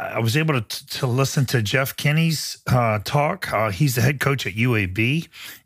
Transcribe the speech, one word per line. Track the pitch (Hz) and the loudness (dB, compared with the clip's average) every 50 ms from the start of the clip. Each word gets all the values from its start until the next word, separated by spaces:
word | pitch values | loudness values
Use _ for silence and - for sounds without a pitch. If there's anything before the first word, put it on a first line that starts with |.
| - - - | -8 -4 -2
I | 117 | 0
was | 117 113 113 | 0 2 2
able | 151 160 156 147 123 | 2 2 2 0 0
to, | 110 - - - - | -2 -4 -10 -12 -10
to | - - - - | -10 -6 -4 -2
listen | 127 117 131 135 127 - 151 135 | 0 2 0 0 0 2 0 0
to | - - 123 110 | 2 0 0 0
Jeff | 101 - 131 139 127 - | 0 0 0 0 -2 -6
Kinney's, | - - 147 147 160 165 165 156 135 - - - - _ | -2 -2 0 2 2 2 0 -2 -4 -6 -8 -10 -10 _
uh, | - 127 127 120 113 107 104 | 2 2 4 4 2 0 0
talk. | 98 - - 147 147 156 190 185 - - | -2 0 0 0 2 0 -2 -4 -6 -2
Uh, | - 104 110 107 | 0 0 0 0
he's | 95 85 147 139 117 | 2 2 0 2 2
the | 127 | 2
head | 117 135 151 127 | 2 2 2 2
coach | - 139 139 127 - | 0 0 0 0 -4
at | 107 87 | -6 -2
U | 107 117 127 120 | 0 2 2 4
A | 107 98 | 2 0
B, | 90 92 107 110 120 143 165 165 - - - - - - - _ | 0 0 0 0 0 0 -2 -4 -6 -16 -18 -16 -16 -18 -18 _